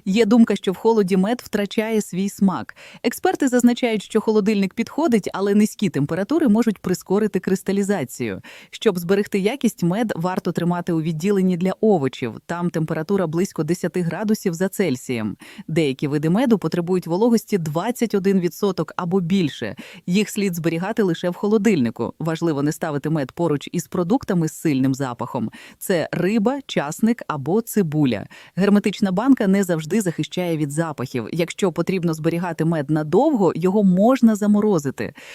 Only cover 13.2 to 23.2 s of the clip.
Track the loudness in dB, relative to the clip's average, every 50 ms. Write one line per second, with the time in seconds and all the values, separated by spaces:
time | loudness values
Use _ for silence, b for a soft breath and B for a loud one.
13.2 | 0 0 0 -2 -2 -2 -2 -4 -2 -2 -2 -2 -4 -4 -2 -2 -2 -2 -4 -2
14.2 | 0 0 0 0 0 -4 -2 -2 -2 -2 0 -2 0 0 -2 -4 -4 -4 -4 -4
15.2 | -4 -4 -6 B B B B B B -2 0 0 2 0 0 -2 -4 -2 -2 0
16.2 | 0 0 2 2 2 2 2 2 2 -2 -4 -4 -2 -2 -2 -2 -2 -2 0 2
17.2 | 2 4 4 2 2 -2 -2 -2 -2 -2 -4 -2 -4 -4 -2 -2 -2 -2 -2 0
18.2 | 2 2 2 2 0 -2 -2 -2 -2 -2 -2 -2 -6 -6 -6 -6 -4 -2 -2 -2
19.2 | 0 2 2 2 0 0 -2 -6 -10 -10 -10 B B B B -10 B 0 0 0
20.2 | 0 0 -2 -2 -2 -2 -2 -2 -2 -2 -2 -2 -4 -2 0 0 0 0 0 -2
21.2 | -4 -6 -4 -4 0 0 2 4 4 4 4 4 2 0 -2 -4 -6 -6 -6 -6
22.2 | -4 -4 -2 0 0 0 0 0 0 0 -2 -2 -4 -4 -4 -4 -2 -2 -2 -2